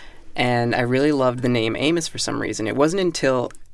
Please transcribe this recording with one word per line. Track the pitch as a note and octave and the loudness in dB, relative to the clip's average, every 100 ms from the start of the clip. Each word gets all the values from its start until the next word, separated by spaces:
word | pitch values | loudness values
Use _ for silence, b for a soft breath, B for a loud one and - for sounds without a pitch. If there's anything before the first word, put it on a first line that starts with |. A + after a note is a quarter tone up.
| B B - | B B -8
And | - B2 A#2+ A#2+ | -2 0 2 2
I | A#2 | 0
really | A#2+ B2+ D3 | 2 2 2
loved | C#3+ B2+ B2 | 2 2 0
the | B2+ | 0
name | B2 A2+ A2 | 2 0 0
Amos | C#3 E3+ D#3 | 0 0 -2
for | C3+ | -4
some | - A#2 | -4 -2
reason. | A2 - A2 | -4 -4 -2
It | A2+ | 2
wasn't | D3+ G3 | 2 2
until | F3+ - C3+ B2+ A#2+ - - | 0 0 2 2 -2 -6 -16